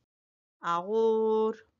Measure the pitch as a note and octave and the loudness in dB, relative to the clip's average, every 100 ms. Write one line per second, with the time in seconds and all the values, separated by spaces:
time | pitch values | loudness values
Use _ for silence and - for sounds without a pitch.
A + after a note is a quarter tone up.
0 | _ _ _ _ _ _ F3 E3+ F#3 A3 | _ _ _ _ _ _ -4 -4 -2 0
1 | A3+ A3 A3 A3 A3 A3+ _ | 2 2 2 2 0 -4 _